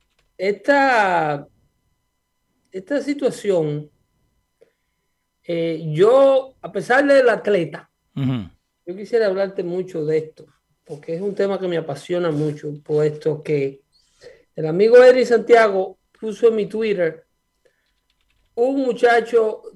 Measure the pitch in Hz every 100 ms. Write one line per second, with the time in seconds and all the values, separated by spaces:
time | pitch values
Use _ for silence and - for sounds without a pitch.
0 | _ _ _ - 190 202 - 285 269 233
1 | 190 170 156 143 147 _ _ _ _ _
2 | _ _ _ _ _ _ _ 190 - 277
3 | 254 285 254 - 202 175 151 147 147 _
4 | _ _ _ _ _ _ _ _ _ _
5 | _ _ _ _ - 170 165 160 160 151
6 | 208 269 277 269 262 _ 175 196 - 254
7 | 285 277 240 190 208 196 151 165 - _
8 | _ - 135 123 87 _ _ _ - 185
9 | 202 233 208 190 196 190 175 180 185 165
10 | 151 156 156 - - _ _ _ - 147
11 | 160 165 202 196 196 190 180 165 160 139
12 | - 175 175 147 151 147 151 147 - 151
13 | 151 151 156 147 - 147 139 139 _ _
14 | _ _ - - _ - 156 175 220 247
15 | 254 254 233 226 - 226 220 190 190 -
16 | _ _ 220 202 233 220 202 214 220 180
17 | 160 160 _ _ _ _ _ _ _ _
18 | _ _ _ _ _ - 254 277 254 -
19 | 240 233 226 233 220 - -